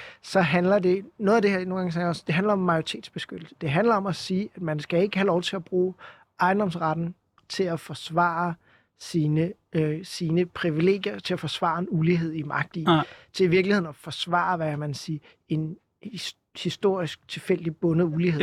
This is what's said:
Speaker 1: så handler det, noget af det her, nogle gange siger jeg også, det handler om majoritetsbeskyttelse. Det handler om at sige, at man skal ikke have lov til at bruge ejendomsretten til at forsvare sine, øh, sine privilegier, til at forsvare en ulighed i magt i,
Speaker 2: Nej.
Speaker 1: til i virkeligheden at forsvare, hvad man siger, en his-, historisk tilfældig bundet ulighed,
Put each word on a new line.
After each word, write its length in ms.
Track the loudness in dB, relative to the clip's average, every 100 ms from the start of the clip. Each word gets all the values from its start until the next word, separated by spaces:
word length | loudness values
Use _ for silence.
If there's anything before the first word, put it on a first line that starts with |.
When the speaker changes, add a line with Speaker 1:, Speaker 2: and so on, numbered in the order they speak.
| -18 -20
Speaker 1:
så 200 | -2 2
handler 380 | 4 4 4 4
det, 260 | 4 0 -2 -2
noget 180 | 2 4
af 60 |
det 100 | 4
her, 80 | 2
nogle 160 | -2 -2
gange 160 | -2
siger 100 | -2
jeg 60 | -2
også, 140 | -2 -2
det 80 | 0
handler 180 | 2
om 60 | 2
majoritetsbeskyttelse. 960 | 2 2 -2 -8 -12 -14 -12 -12 -16 -8
Det 80 | -2
handler 260 | 2 2 2
om 100 | 0
at 100 | -4
sige, 340 | -2 -2 -2 -6
at 60 |
man 180 | -4 -4
skal 220 | 0 2
ikke 160 | 2 2
have 100 | 2
lov 140 | 2
til 140 | 0 -6
at 80 |
bruge 300 | -2 0 0 -2 -16 -20 _ 0
ejendomsretten 760 | 2 4 0 0 -2 0 -4 -8 _ _ -8
til 140 | -2
at 160 | -2 -2
forsvare 720 | -8 -12 -4 0 2 2 -2 -4 _ _ _ _
sine, 540 | -4 0 2 2 0 -4 _
øh, 260 | -2 -2 -2 -8
sine 400 | -6 0 0 0
privilegier, 760 | -2 -2 2 2 2 -2 -8
til 140 | -6
at 60 | -4
forsvare 400 | -4 -2 0 0
en 80 | -2
ulighed 440 | 0 2 2 0
i 100 | -4
magt 340 | -4 -4 -4 -2
i, 60 |
Speaker 2:
Nej. 220 | 2 4 2 -8 -8
Speaker 1:
til 100 | 2
i 40 | 4
virkeligheden 400 | 4 4 2 0
at 80 | -6
forsvare, 600 | -12 -8 -2 0 2 0
hvad 200 | 0 -2
man 160 | -4
siger, 260 | -6 -6 -8 -8 _ -4
en 260 | -2 -2 -8 _ _ -14
his-, 460 | -10 -12 -12 _ -8
historisk 640 | -6 0 0 0 -2 -8 -14
tilfældig 480 | -8 -2 -2 -2 -2
bundet 300 | 2 4 2
ulighed, 360 | 2 2 4